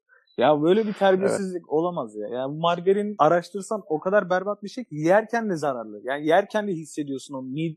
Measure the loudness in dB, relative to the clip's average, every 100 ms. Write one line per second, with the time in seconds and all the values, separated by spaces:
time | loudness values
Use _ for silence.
0 | _ _ _ 2 4 4 4 4 2 2
1 | 2 4 2 0 -2 -8 -4 -2 0 -4
2 | -8 -8 -6 -4 -4 -2 0 2 2 0
3 | 0 2 4 4 -2 -10 -8 -8 -4 -4
4 | 0 0 2 -2 -2 -8 -10 -12 -10 -2
5 | 4 4 4 -2 -2 -2 -2 -4 -8 -8
6 | -6 -2 4 4 4 -2 -2 -4 -6 -8
7 | -6 -8 -8 -10 -8 -6 -6